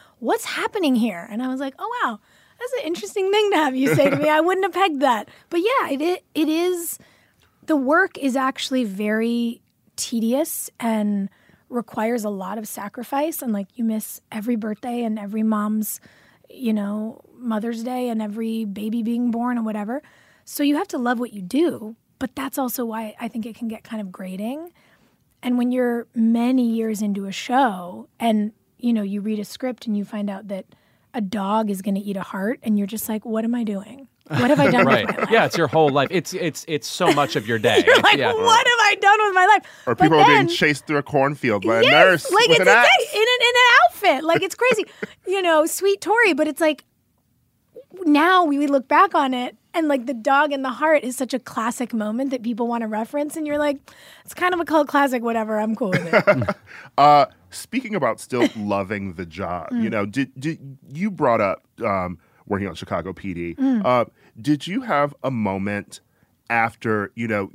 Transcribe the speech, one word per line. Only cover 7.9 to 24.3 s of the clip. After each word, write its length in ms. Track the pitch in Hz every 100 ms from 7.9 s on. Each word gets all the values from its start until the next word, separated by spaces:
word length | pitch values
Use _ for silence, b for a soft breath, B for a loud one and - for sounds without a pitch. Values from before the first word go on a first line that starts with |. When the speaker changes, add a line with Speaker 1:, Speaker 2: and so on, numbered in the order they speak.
| 320 381 -
Speaker 1:
is 180 | 277 254
actually 480 | 262 262 - 262
very 800 | 226 190 214 220 226 233 233 226 _ _ _ -
tedious 760 | - 233 226 262 330 - - -
and 500 | 240 220 208 202 196 b b b _
requires 560 | 240 226 - 220 240
a 60 | 208
lot 280 | 196 185 214
of 80 | 214
sacrifice. 760 | - 208 - 233 277 311 311
And, 100 | 262
like, 160 | 208 196 -
you 80 |
miss 360 | 226 220 - - _
every 240 | 220 208 233
birthday 460 | 220 214 254 240
and 140 | 233 214
every 240 | 202 220
mom's, 580 | 220 214 214 214 214 - b b b b _
you 240 | - 247
know, 480 | 214 202 208 220 - _ -
Mother's 440 | 247 220 233 226
Day 260 | 233 254 247
and 120 | 220
every 440 | 214 208 226 226
baby 380 | 214 196 214 233
being 280 | 226 233 240
born 260 | 233 240 240
and 80 | 220
whatever. 360 | 214 208 262 b b b b
So 180 | - -
you 140 | 285 294
have 120 | 392
to 100 | 311
love 200 | 240 240
what 120 | 247
you 100 | 208
do, 540 | 180 262 339 233 214 233 _ _
but 160 | 269
that's 240 | - 269 -
also 260 | 254 -
why 300 | 233 220 220 -
I 80 | 233
think 180 | 240 226
it 80 | 214
can 120 | 233
get 160 | -
kind 160 | - 220
of 80 | 196
grating. 640 | 180 185